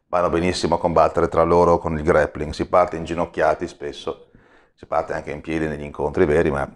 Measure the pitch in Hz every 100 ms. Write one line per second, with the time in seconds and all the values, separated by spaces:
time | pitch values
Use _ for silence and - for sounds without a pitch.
0 | _ 87 87 87 90 90 87 85 87 80
1 | 78 - 82 82 82 85 85 85 85 78
2 | 76 78 73 - - - 90 92 90 82
3 | 82 82 85 - 78 78 85 - 73 69
4 | - - - _ _ _ _ _ - 78
5 | 80 80 76 73 76 80 78 73 73 -
6 | 73 71 87 73 80 69 69